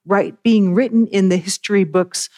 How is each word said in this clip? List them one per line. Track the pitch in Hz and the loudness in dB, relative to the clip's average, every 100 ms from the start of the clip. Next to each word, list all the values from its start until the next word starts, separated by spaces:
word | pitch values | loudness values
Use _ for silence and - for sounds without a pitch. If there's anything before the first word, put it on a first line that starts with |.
right, | 170 202 - - | -4 -2 -2 -4
being | 233 214 190 | 0 2 2
written | 185 262 226 226 | 0 0 0 0
in | 196 190 | 0 2
the | 180 | 0
history | 185 - - 202 | -4 -10 -2 0
books, | 165 185 180 - - | 2 0 -2 -6 -12